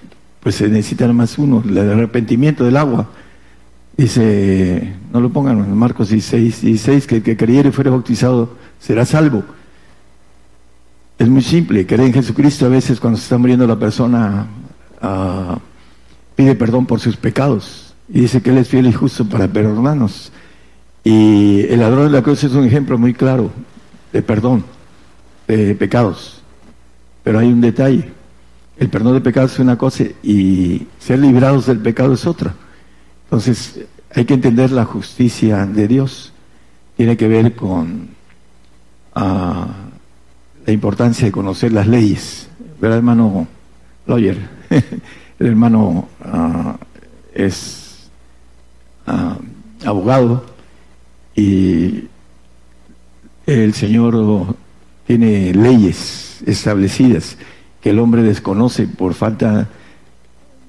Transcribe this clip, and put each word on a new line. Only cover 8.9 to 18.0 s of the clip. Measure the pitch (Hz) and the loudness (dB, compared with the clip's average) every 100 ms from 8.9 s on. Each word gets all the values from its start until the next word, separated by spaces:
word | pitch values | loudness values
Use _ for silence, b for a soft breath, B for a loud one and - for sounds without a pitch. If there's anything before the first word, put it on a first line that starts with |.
| 110 120 | -2 0
salvo. | 156 151 110 - b b b b b - - - - - - - - - - - - | 2 2 0 -6 b b b b b -20 -20 -20 -20 -20 -20 -20 -20 -20 -20 -12 -2
Es | 117 | 2
muy | 131 | 2
simple, | 120 170 165 101 90 | 2 0 2 0 0
creer | 110 | 2
en | 131 | 2
Jesucristo. | 135 113 110 143 - 123 | 2 0 2 0 2 2
A | |
veces | 131 120 117 | 2 0 -2
cuando | 120 110 | -2 -2
se | |
está | - 123 | -2 0
muriendo | 127 123 120 | 2 4 2
la | 107 | 0
persona, | 110 - 123 120 107 101 107 110 - - - - | -2 -2 0 0 0 -4 -8 -12 -20 -20 -20 -12
ah, | 98 95 95 90 90 90 - b b b b b - - | -6 -4 -4 -4 -6 -8 -12 b b b b b -8 2
pide | 135 120 | 2 2
perdón | 117 123 127 | 0 0 0
por | 113 | -2
sus | 117 104 | -2 -4
pecados | 110 107 139 107 - - - - | -4 -2 -2 -2 -6 -18 -20 -20